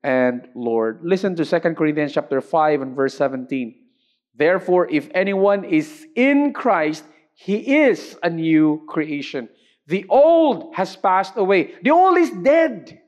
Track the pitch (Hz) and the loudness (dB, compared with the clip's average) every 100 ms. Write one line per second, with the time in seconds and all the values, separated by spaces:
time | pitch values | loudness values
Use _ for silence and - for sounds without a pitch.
0 | 139 131 127 123 - 123 117 113 110 113 | -2 0 0 -2 -12 -10 -4 -2 -2 -6
1 | 165 185 196 175 147 175 165 160 156 151 | -4 -2 -2 -4 -2 -2 -2 -2 -2 -2
2 | 147 147 147 135 131 165 151 147 131 131 | -2 -4 -4 -6 -2 0 2 0 -4 -4
3 | 135 - 139 131 127 135 117 - _ _ | -4 -2 -4 -4 -8 -8 -8 -14 _ _
4 | _ _ _ 113 151 185 185 180 170 151 | _ _ _ _ 0 0 0 0 2 -2
5 | - 180 190 196 196 202 190 160 156 - | -2 -4 -2 0 0 0 0 -2 -2 -12
6 | - - 262 285 285 - 247 185 156 156 | -12 0 2 2 0 -2 -2 0 -2 -6
7 | - _ _ _ - 208 220 285 285 175 | -14 _ _ _ -6 -6 0 2 4 2
8 | - - 175 165 160 156 156 151 156 - | -6 -8 -6 -4 0 4 2 0 -6 -8
9 | 156 147 - 143 113 _ _ _ _ 185 | -6 -8 -8 -10 -12 _ _ _ _ -6
10 | 202 240 302 330 320 233 - - 190 - | 0 4 6 6 4 0 -6 -6 -6 -4
11 | 196 185 190 240 190 196 151 - 180 330 | 0 0 -2 -4 0 2 0 -4 2 4
12 | 381 359 320 190 175 320 320 214 - - | 4 4 0 0 2 2 2 -4 -16 -20